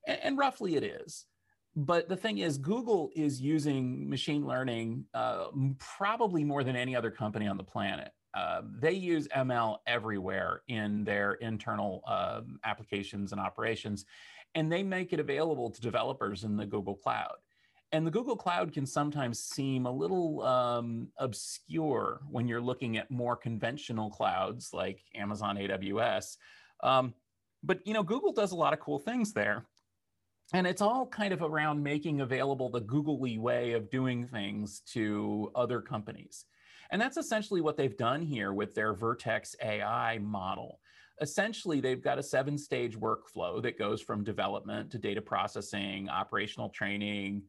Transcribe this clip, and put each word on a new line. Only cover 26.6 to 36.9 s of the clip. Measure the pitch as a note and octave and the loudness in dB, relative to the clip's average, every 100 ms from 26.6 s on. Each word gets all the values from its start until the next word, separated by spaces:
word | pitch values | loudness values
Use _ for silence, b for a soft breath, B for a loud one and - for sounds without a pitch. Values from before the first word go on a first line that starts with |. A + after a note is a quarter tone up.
| B B | B B
Um, | B2 C3 B2+ A#2 _ _ _ _ | 4 4 4 -4 _ _ _ _
but, | D3 F3+ G3 | -2 -2 0
you | |
know, | A3 | 0
Google | F3 A#3 G4+ | 2 2 2
does | A3+ G3+ | 2 0
a | F3 | 4
lot | D3 | 2
of | D3+ | 2
cool | - C#3+ | 0 -2
things | F3+ B3 G#3+ | -2 0 0
there. | G#2+ G#2 G#2+ - _ _ _ _ _ _ _ _ | 2 0 0 -6 _ _ _ _ _ _ _ _
And | F3+ F3+ | 2 2
it's | F3+ | 4
all | G#3 B3 B3+ | 4 4 0
kind | A#3 G3+ | -2 0
of | F3+ | 0
around | D#3+ D#3 D3+ D3 | 0 2 2 2
making | C#3+ D3 D3+ C#3+ | 2 0 2 0
available | C3 B2+ C#3 C3+ B2+ | 2 2 2 2 0
the | A#2+ | -2
googly | G#2 C#3 D3+ C#3 B2+ A2 | 2 2 2 0 0 0
way | A#2 B2 A#2+ | 2 2 2
of | A#2 G#2 | 0 0
doing | C3 C3 B2 A#2+ | 0 2 0 -2
things | A#2+ G2 G#2 G#2 - - | -4 -4 -4 -4 -8 -8
to | A#2+ G#2+ G#2 G#2 G#2 G#2 - | -2 0 2 0 0 -2 0
other | A#2+ A#2+ | 2 0
companies. | - A2 G#2+ - - - - B B B B | -2 -6 -6 -12 -14 -18 -20 B B B B